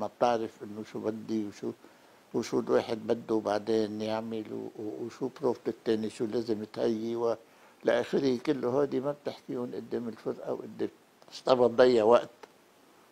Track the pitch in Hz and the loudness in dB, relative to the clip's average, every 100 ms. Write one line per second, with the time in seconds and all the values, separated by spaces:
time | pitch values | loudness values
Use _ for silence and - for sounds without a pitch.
0 | 104 - 123 117 113 - 113 104 107 110 | -6 0 2 2 -2 -10 -14 -12 -10 -6
1 | 104 110 110 113 104 98 117 113 - - | -4 -6 -4 -4 -4 -6 -10 -10 -16 -20
2 | - - - 127 110 131 113 127 - 110 | -20 -20 -8 -6 -2 -2 2 0 0 -4
3 | 107 120 120 110 104 104 104 110 107 107 | -2 -2 0 -2 0 -2 0 0 0 -2
4 | 107 110 113 113 107 113 110 - 107 - | -4 -4 -4 -8 -8 -10 -10 -8 -8 -6
5 | 117 - 131 - 135 113 - - - 110 | -8 -6 -8 -2 -2 -2 -4 -4 0 0
6 | 107 - 117 120 113 107 107 117 120 110 | 0 -4 -4 -2 -2 -4 -4 -2 -2 0
7 | 113 117 117 107 - - - - - 120 | -2 -2 0 -2 -6 -20 -20 -4 0 2
8 | 117 - 139 120 - 139 123 131 139 131 | 2 2 2 0 0 0 2 2 0 0
9 | 139 143 - - - 135 123 101 117 117 | -4 -6 -8 -10 -8 -6 -6 -8 -6 -6
10 | 120 107 135 120 - 127 117 113 110 - | -6 -8 -6 -6 -6 -6 -8 -6 -6 -6
11 | _ _ - - - 127 120 117 127 120 | _ _ -20 -4 2 6 6 8 8 8
12 | 107 120 - - - - _ _ - - | 8 6 4 -12 -20 -20 _ _ -20 -20
13 | - | -20